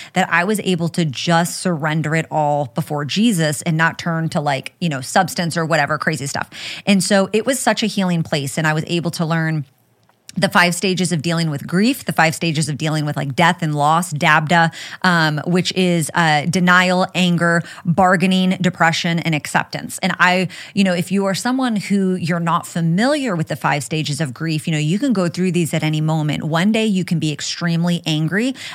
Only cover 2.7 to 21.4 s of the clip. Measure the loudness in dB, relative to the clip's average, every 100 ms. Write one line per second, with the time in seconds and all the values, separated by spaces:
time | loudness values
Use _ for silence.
2.7 | -4 -4 -4 -4 0 2 2 0 -2 -2
3.7 | 0 0 0 -4 -2 -2 -2 -2 -2 -6
4.7 | -6 -4 -4 0 2 2 0 -4 -2 0
5.7 | 2 0 -2 -2 -4 -4 -4 -6 -8 -14
6.7 | -6 2 2 4 2 2 0 0 0 0
7.7 | 0 -2 -2 0 0 -2 -4 -4 -2 0
8.7 | 0 -2 -2 -2 -4 -2 -2 0 -2 -6
9.7 | _ _ _ _ _ -12 -2 2 4 4
10.7 | 2 0 0 0 0 -2 -2 -2 -4 -2
11.7 | 0 2 0 -2 0 0 0 -2 0 -2
12.7 | -2 -2 -2 -2 -4 -4 2 2 2 0
13.7 | 0 2 2 0 0 4 4 4 4 4
14.7 | 0 -12 -4 0 2 2 0 0 0 0
15.7 | 0 2 2 0 0 2 2 2 2 6
16.7 | 6 6 2 0 0 0 2 2 2 -2
17.7 | -6 -2 4 4 4 2 2 2 0 0
18.7 | 2 2 2 -2 -2 -2 -2 -2 -2 -2
19.7 | -6 -10 -4 -4 2 2 4 0 -6 -6
20.7 | 0 0 0 0 0 0 -2